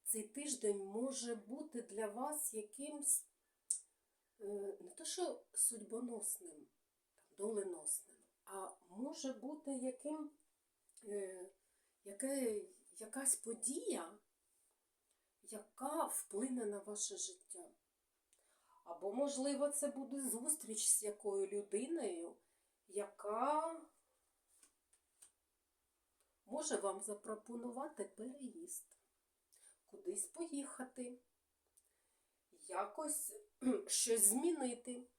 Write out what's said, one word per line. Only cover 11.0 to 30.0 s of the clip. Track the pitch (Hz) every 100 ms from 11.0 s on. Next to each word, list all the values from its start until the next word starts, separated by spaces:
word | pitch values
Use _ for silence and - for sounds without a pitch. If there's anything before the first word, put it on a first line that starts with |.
е, | 220 202 190 185 190 _ _ _ _ _
яке, | 202 196 269 277 240 208 180 - - -
якась | 220 262 269 -
подія, | 226 226 277 294 480 262 165 208 _ _ _ _ _ _ _ _ _ _ _ _
яка | - 214 - - 269 311
вплине | - - - 196 262 247 208
на | 202
ваше | 202 208 - 190
життя. | - - - - - - _ _ _ _ _ _ _ _ _ -
Або, | - 170 190
можливо, | 233 277 240 277 277 285
це | - 285
буде | 254 262 277 262
зустріч | 226 277 - 214 220 -
з | -
якою | 208 202 208 196 190
людиною, | 202 202 202 269 330 214 170 170 - _ _ _ _ _
яка | 196 202 - 208 220 269 302 330 330 311 _ _ _ _ _ _ _ - _ _ _ _ _ - _ _ _ _ _ _ _ _ _ _ _
може | - 277 302 233
вам | 196 190
запропонувати | - 208 - 214 - 233 240 233 302 -
переїзд, | 196 - 240 285 247 320 349 - - - _ _ _ _ _ - - _ _
кудись | -